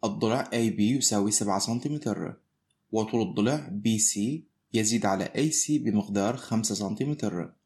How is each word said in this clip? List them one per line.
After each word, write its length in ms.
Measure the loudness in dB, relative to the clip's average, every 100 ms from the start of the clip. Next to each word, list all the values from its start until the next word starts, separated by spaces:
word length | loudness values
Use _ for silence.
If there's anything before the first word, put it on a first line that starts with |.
| -2
الضلع 440 | 0 0 0 0
إي 160 | 0 0
بي 280 | 2 2 2
يساوي 340 | 2 2 2
سبعة 280 | 0 0 0
سنتيمتر، 760 | 0 -2 -2 -4 -2 -4 -4 -10 _ _ _ _ _
وطول 300 | -2 0 0
الضلع 480 | 0 2 2 0 -4
بي 280 | -4 0 2
سي 440 | 2 0 -2 -4 -10 _ _
يزيد 320 | 0 2 2 2
على 200 | 0 0 0
إي 160 | 0
سي 280 | 0 0 0
بمقدار 560 | 2 0 2 0 0 -2
خمسة 400 | -2 -2 0 -2
سنتيمتر. 800 | -2 -2 -2 -2 -2 -4 -8 _